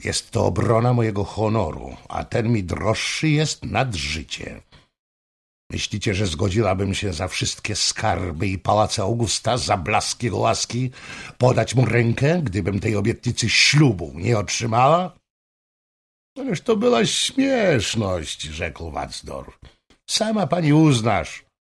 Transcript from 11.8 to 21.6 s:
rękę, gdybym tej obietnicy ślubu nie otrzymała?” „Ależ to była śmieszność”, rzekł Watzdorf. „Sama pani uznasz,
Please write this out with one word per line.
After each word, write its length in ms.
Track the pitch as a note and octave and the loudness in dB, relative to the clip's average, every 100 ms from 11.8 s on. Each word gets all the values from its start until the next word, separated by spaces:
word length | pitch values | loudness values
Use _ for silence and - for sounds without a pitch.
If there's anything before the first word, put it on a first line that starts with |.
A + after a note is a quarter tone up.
rękę, 560 | B2+ A#2+ A#2 A2 C#3 F3+ | 4 4 2 2 2 2
gdybym 380 | C3 F#2+ G2 G2 | 0 -2 0 0
tej 160 | A2 G#2 | 0 0
obietnicy 520 | G#2 - B2 - G#2+ | 0 -2 -4 -2 2
ślubu 640 | - - C#3+ C#3+ F2+ D#2+ | 4 4 6 6 4 -4
nie 240 | C#2+ G2+ A2 | -4 0 0
otrzymała?” 800 | F#2 - A2+ A2+ C3+ E3+ F3+ - _ _ _ _ _ _ _ _ _ _ _ - | 0 -4 0 4 6 4 0 -10 _ _ _ _ _ _ _ _ _ _ _ -10
„Ależ 220 | B3 F3 | -6 -4
to 160 | - A3 | 0 2
była 300 | A#3+ A#3 G#3 | 4 4 2
śmieszność”, 1400 | - - - C4+ B3+ G3 C3 F2+ A2+ G2 F2+ D2+ - | 0 -2 0 2 2 2 2 0 -2 -2 -2 -6 -10
rzekł 480 | D#2 D#2 E2+ - E2 | -10 -8 -8 -8 -10
Watzdorf. 680 | D2 C#2+ - - C#2 - - - _ _ _ - | -8 -8 -10 -12 -14 -14 -20 -20 _ _ _ -6
„Sama 360 | - G#3+ G#3+ E3+ | -2 -2 -2 0
pani 260 | F3+ D3+ | 2 4
uznasz, 720 | D3+ D#3 B2 A2+ F#2+ - - _ _ | 6 6 4 2 0 -2 -12 _ _